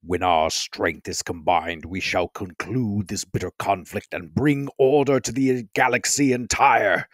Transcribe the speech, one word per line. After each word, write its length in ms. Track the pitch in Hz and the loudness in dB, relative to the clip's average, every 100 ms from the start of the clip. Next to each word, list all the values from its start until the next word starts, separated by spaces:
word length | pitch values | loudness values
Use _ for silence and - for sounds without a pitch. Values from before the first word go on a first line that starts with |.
When 200 | 80 87 | -4 -2
our 260 | 90 82 80 | 2 4 2
strength 580 | - - - 98 78 - | 0 -6 -2 -2 -2 -8
is 140 | 87 | -8
combined, 640 | - 85 78 87 82 85 | -8 -8 0 0 0 -10
we 160 | 78 92 | -8 -8
shall 260 | - 98 87 | -4 -2 -2
conclude 800 | - 95 - - 123 117 101 98 | -6 -12 -10 -6 -2 -2 -2 -4
this 180 | 101 | -6
bitter 280 | - - 92 | -6 -8 -8
conflict 600 | _ - 98 - 104 - | _ -2 -2 -2 -10 -8
and 220 | 85 85 | -12 -4
bring 340 | 82 143 139 139 - | 0 2 0 -2 2
order 440 | 131 147 139 135 | 4 4 4 2
to 100 | - | 0
the 380 | 123 135 127 110 | 0 0 0 -2
galaxy 580 | - 127 123 - - 143 | 0 2 2 0 0 2
entire. 760 | 123 120 - 135 117 107 90 - | 0 -2 2 4 6 4 2 0